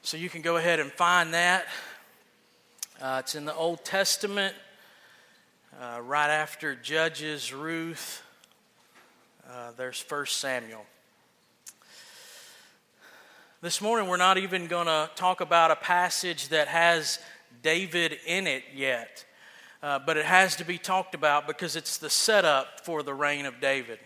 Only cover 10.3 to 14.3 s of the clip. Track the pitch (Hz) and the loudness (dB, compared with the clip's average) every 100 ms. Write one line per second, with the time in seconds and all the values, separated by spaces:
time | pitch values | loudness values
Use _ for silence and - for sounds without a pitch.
10.3 | - 135 127 113 113 104 _ _ _ _ | -4 -2 -4 -6 -18 -20 _ _ _ _
11.3 | _ _ _ - _ _ - - - - | _ _ _ -20 _ _ -20 -20 -20 -20
12.3 | - - - - _ _ _ - - - | -20 -20 -20 -20 _ _ _ -20 -20 -20
13.3 | - _ _ 170 - 214 233 190 180 185 | -20 _ _ -6 -2 0 0 2 4 6